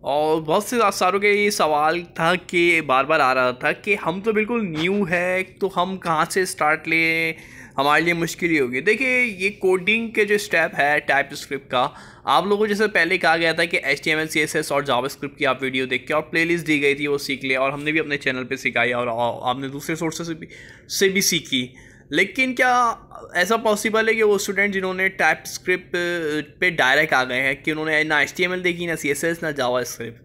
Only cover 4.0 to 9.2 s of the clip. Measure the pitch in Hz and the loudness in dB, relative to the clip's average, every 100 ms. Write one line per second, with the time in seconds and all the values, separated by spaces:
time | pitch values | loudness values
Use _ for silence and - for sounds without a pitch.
4 | 165 180 202 214 214 240 202 156 170 202 | -2 -2 0 0 0 -2 -2 -2 0 0
5 | 185 175 180 185 185 - 196 180 180 190 | 0 0 0 -2 -4 -4 -4 -2 -2 -2
6 | 175 156 147 196 185 - 151 156 160 165 | -2 0 0 0 -2 0 0 0 0 0
7 | 165 165 165 160 - - - - 139 151 | 2 0 -2 -6 -14 -20 -12 -2 4 4
8 | 165 170 165 - 175 156 123 127 180 220 | 2 0 -2 -2 0 2 0 0 0 0
9 | 262 254 | 2 2